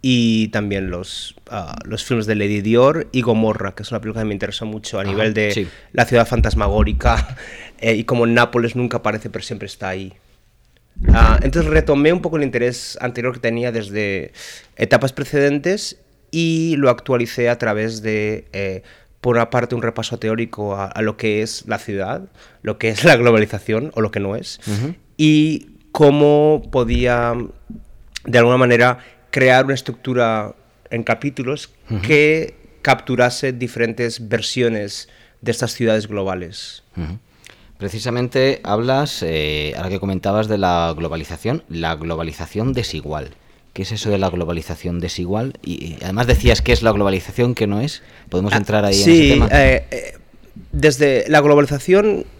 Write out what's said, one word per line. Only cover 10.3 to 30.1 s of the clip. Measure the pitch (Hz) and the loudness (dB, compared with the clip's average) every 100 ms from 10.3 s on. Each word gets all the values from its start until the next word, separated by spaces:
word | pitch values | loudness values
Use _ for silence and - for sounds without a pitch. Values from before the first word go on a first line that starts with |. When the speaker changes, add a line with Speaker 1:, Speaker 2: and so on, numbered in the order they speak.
| _ _ _ _ _ _ - - | _ _ _ _ _ _ -4 4
Speaker 1:
Ah, | 113 113 110 | 6 6 4
entonces | 131 160 156 | 2 0 0
retomé | 156 151 139 147 | 0 2 4 4
un | 175 | 2
poco | 165 160 | 0 -2
el | |
interés | 139 120 123 120 - - | -2 0 -2 -4 -12 -8
anterior | 123 120 123 | -8 -4 -6
que | 123 | -4
tenía | 120 117 123 | -4 -2 -4
desde | 113 101 101 101 95 71 - - - _ - | -4 -6 -4 -4 -4 -8 -14 -20 -20 _ -6
etapas | - 120 131 | 2 2 2
precedentes | 139 139 147 143 143 165 208 - - _ _ _ | -4 -2 2 2 2 -2 -4 -6 -14 _ _ _
y | 160 165 165 165 147 | -2 0 0 0 2
lo | 135 | 2
actualicé | 117 - 123 117 - 120 | 2 0 -2 -2 0 0
a | 120 | 0
través | 113 107 110 110 | -2 -2 -4 -6
de, | 110 107 107 107 - | -4 -2 -4 -6 -10
eh, | 98 98 95 - - _ _ | -8 -8 -8 -14 -20 _ _
por | 123 117 | 0 0
una | 117 | 2
parte, | 127 117 120 | 0 0 -2
un | |
repaso | 113 113 110 117 | -4 -4 -8 -6
teórico | 110 113 117 - 104 98 | -4 -4 -6 -6 -6 -6
a, | 95 | -8
a | - | -4
lo | 107 107 | -4 -2
que | 110 107 | -2 -2
es | 110 - - | -4 -8 -8
la | 104 | -8
ciudad, | - 98 95 151 190 _ - _ | -6 -6 -4 -6 -10 _ -20 _
lo | 107 107 | -8 -2
que | 113 | -2
es | 104 | 2
la | 170 131 | 4 6
globalización | 117 110 107 104 - 110 151 113 | 6 4 2 -2 -4 -4 -4 -4
o | |
lo | 107 | -2
que | 107 | -2
no | 101 110 | -4 -6
es, | - - - | -10 -12 -6
Speaker 2:
Ujú. | 104 135 175 _ - | -4 -4 -8 _ 0
Speaker 1:
y | 156 151 156 156 - - _ | 4 4 4 0 -8 -20 _
cómo | - 147 147 147 147 151 151 - | 4 4 6 4 6 4 2 0
podía, | 131 117 120 123 120 120 117 117 - - - - - - - | -2 0 0 2 2 0 -4 -8 -14 -20 -20 -20 -20 -20 -14
de | - 120 | 2 4
alguna | 117 127 | 6 6
manera, | 123 117 123 123 - _ _ | 6 6 4 2 -10 _ _
crear | - 131 127 135 | 2 6 6 4
una | |
estructura | 131 - 117 - | -2 -6 -10 -4